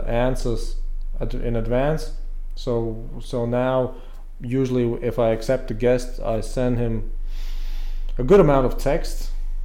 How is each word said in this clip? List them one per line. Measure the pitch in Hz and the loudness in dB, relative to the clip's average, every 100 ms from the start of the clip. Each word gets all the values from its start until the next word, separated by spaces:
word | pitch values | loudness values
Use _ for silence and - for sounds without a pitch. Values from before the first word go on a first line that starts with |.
| - | 0
answers | 117 127 123 123 110 - - - - - - | 2 2 0 0 0 0 -2 -2 -2 -2 -2
ad-, | 110 | -2
in | 113 120 117 | -2 0 0
advance. | 110 123 143 156 - - - - - | 2 2 2 0 -2 -4 -4 -4 -6
So, | - 131 117 113 113 120 - | -4 -2 0 -2 -4 -8 -8
so | - 127 | -6 -2
now, | 117 123 127 131 120 - - - - - | 0 0 2 2 0 -4 -12 -12 -12 -10
usually, | 127 131 131 123 117 117 | -2 0 2 2 0 0
if | 120 120 | -2 2
I | 113 | 2
accept | 110 - 127 - | 2 0 0 -2
a | |
guest, | 104 120 123 - - | 0 2 2 0 -4
I | - 110 | -2 -2
send | - 131 123 117 | -2 0 0 2
him | 120 110 - - - - - - - - - - - - | 0 0 -2 -2 -2 -2 -2 -2 -2 -2 -2 -2 -2 0
a | |
good | 127 196 | 6 8
amount | 151 135 | 8 6
of | 123 - | 4 2
text, | 139 165 - - - - - - | 0 0 0 -2 -2 -2 -2 -2